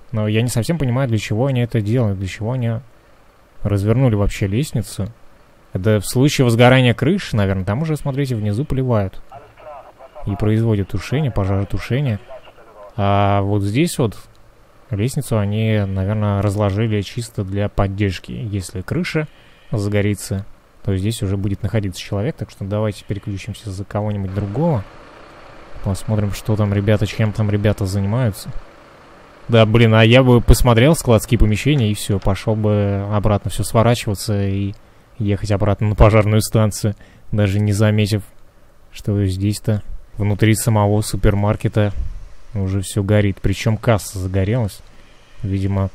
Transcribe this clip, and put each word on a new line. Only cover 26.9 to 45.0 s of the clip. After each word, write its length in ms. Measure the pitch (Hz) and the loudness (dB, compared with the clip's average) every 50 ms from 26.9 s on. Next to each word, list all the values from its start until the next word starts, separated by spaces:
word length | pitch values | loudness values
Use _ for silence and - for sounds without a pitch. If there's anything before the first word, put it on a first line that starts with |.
| 107 101 107 | 2 2 0
чем 260 | 98 - - 110 107 98 | -2 -2 0 -2 0 0
там 180 | - 107 101 | 0 -2 0
ребята 360 | 101 101 101 107 101 - 104 | 0 0 2 0 0 0 -2
занимаются. 640 | 95 98 101 98 98 110 123 131 110 95 - - - - - - - - - - - - - - - - - - - - - - | -2 -2 -2 -2 -2 -2 0 -2 -2 -4 -6 -8 -10 -8 -8 -10 -12 -16 -20 -20 -20 -20 -20 -20 -20 -20 -20 -20 -20 -20 -16 -4
Да, 180 | - 117 113 110 | 2 4 6 6
блин, 300 | 107 110 117 117 110 110 | 6 6 6 6 6 6
а 100 | 110 113 | 6 6
я 200 | 113 120 127 135 | 8 8 6 8
бы 160 | 127 123 120 | 8 6 6
посмотрел 560 | 110 - 120 - - 127 117 113 120 151 165 | 8 6 6 6 6 4 6 6 6 6 4
складские 420 | - - 123 113 104 - - 120 95 | 4 4 4 4 4 4 2 2 4
помещения 540 | 104 107 107 98 - 131 156 143 113 104 104 | 4 4 2 2 2 2 2 2 2 0 0
и 20 | |
все, 240 | - - - 104 95 | -2 -2 -2 -2 0
пошел 380 | - 104 95 - - 113 110 | 0 0 -2 0 0 -2 0
бы 500 | 110 107 107 104 104 101 101 101 98 101 101 107 | 0 2 2 2 2 2 0 0 -2 -2 -2 0
обратно 360 | 104 98 107 104 101 - 95 | 0 2 2 2 2 0 -2
все 140 | - - 107 | -4 -4 -4
сворачиваться 800 | - - 113 107 117 120 - - 110 98 - - - 104 101 98 | 0 2 2 4 4 2 0 0 -4 -6 -4 -4 -4 -2 -2 -2
и 320 | 98 95 98 101 98 104 - - - - - - _ _ - | -2 -2 -2 -4 -4 -6 -10 -16 -20 -20 -20 -20 _ _ -6
ехать 340 | 107 101 101 - - - 107 | -2 -2 -2 -2 0 0 0
обратно 360 | 95 107 101 98 - 110 104 | 2 2 2 2 2 0 2
на 60 | 98 | 4
пожарную 480 | - 113 107 107 110 101 107 107 110 107 | 6 6 8 8 6 4 4 2 2 2
станцию, 540 | - - 113 110 104 - - - 107 98 - - - - - - - | 2 2 2 2 2 0 -2 -4 -4 -4 -6 -10 -20 -20 -20 -12 -4
даже 300 | 110 104 104 98 98 104 | -2 0 0 2 2 0
не 120 | 107 104 101 | 0 0 2
заметив, 500 | 98 110 107 107 107 107 98 110 101 - - - - - - _ _ - - - - - - - | 2 2 2 4 2 2 2 0 -2 -4 -6 -16 -20 -20 -20 _ _ -20 -20 -20 -20 -20 -20 -18
что 320 | - - 113 101 101 101 | -10 -4 -2 0 0 0
здесь-то 580 | 95 92 95 98 104 104 - - - 107 104 - - - - - - - | 0 0 0 0 -2 -2 -2 -2 -2 -2 -2 -2 -6 -10 -10 -12 -10 -6
внутри 380 | - 104 101 104 95 113 107 110 | -4 -2 -2 0 2 2 2 2
самого 460 | 107 - 117 110 107 104 101 104 107 | 2 2 0 2 2 2 2 2 0
супермаркета 920 | 107 - - 101 - 107 104 101 101 104 107 - - 113 - 110 104 101 - - - - - - - - - - - - - | 0 -2 -2 0 2 2 2 2 2 0 0 0 -2 -2 0 0 0 0 0 -4 -4 -6 -6 -10 -12 -16 -16 -16 -14 -10 -6
уже 260 | 104 95 95 95 101 | -4 -4 -2 -2 -4
все 220 | 95 - - 110 98 | -4 -4 -4 -2 0
горит. 380 | 98 107 104 101 101 92 - | 2 2 2 2 2 0 0
Причем 360 | - 104 95 - - 113 110 | 0 -2 0 0 0 -2 -2
касса 420 | 104 - 123 113 98 - - - 95 | 0 2 0 0 0 0 -4 -8 -8
загорелась. 600 | 92 95 92 95 95 98 117 131 113 95 - - - - - - | -6 -2 -2 0 0 0 0 0 -2 -2 -6 -8 -18 -20 -20 -20